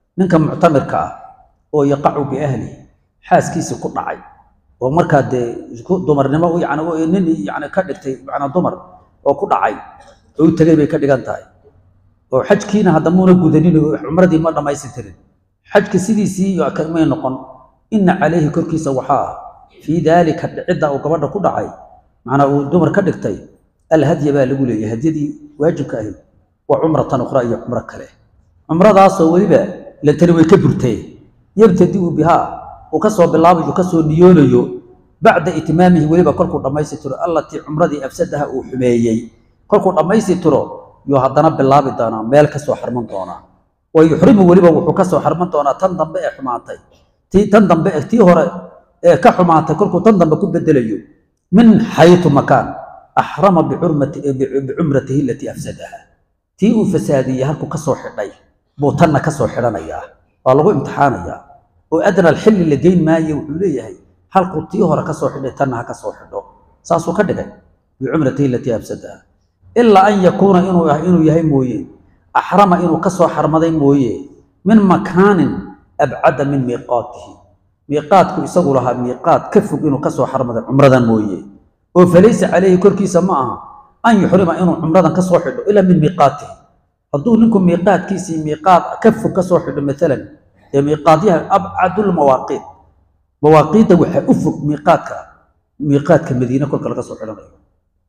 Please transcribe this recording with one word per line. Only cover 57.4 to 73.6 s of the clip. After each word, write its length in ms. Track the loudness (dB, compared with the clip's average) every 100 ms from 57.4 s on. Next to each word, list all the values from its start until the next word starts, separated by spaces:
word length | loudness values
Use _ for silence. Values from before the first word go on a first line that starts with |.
| -4
halkuu 200 | -4 -8
ka 100 | -8
soo 160 | -6 -6
xidhay, 320 | -8 -10 -12 -12 _ _ _ -4
buu 140 | -2
tanna 280 | 2 2 2
ka 60 | -2
soo 160 | -2 -4
xidhanayaa. 540 | -2 -4 -4 -10 -14 -16 _ _ _ 0
Waa 80 |
lagu 160 | 2 2
imtixaanayaa. 680 | 0 -4 -2 -2 -2 -8 -12 -18 _ _ _ _
Oo 100 | -2
adna 260 | 0 2 2
alxilli 320 | 2 2 2 0
la 100 | 2
geyn 260 | 2 2
maayo, 320 | 2 0 -2 -6
wuxuu 200 | -8 -4
leeyahay, 360 | -4 -4 -10 -20 _ _ _
halkuu 280 | -2 -2 -6 -8
tii 120 | -2
hore 200 | 0 0 -4
ka 60 |
soo 140 | -6 -6
xidhay, 240 | -6 -10
tanna 220 | -4 -4 -4
ha 80 | -8
ka 80 |
soo 180 | -12 -14
xidho. 280 | -14 -14 -14 -14 _ _ _
Saasuu 320 | -8 -6 -4
ka 80 | -4
dhigay. 240 | -4 -4 -10 -16 _ _ _ _
Bicumratihi 460 | -6 -2 -2 -2 -2
allatii 240 | -2 -4
afsadaha. 440 | -8 -8 -14 -14 -20 _ _ _ _ _ 0
Ilaa 300 | 4 6 4
an 120 | 4
yakuuna, 400 | 2 2 2 4 2
inuu 200 | 0 0
ah, 80 | 0
inuu 240 | 2 2
yahay 200 | 4 2
mooye, 440 | 2 0 -2 -6 -10 -20 _ _ _
ahrama, 440 | -6 -2 2 2 2
inuu 160 | 0 -2
ka 120 | -2
soo 180 | 0 0
xarmaday 420 | 0 0 0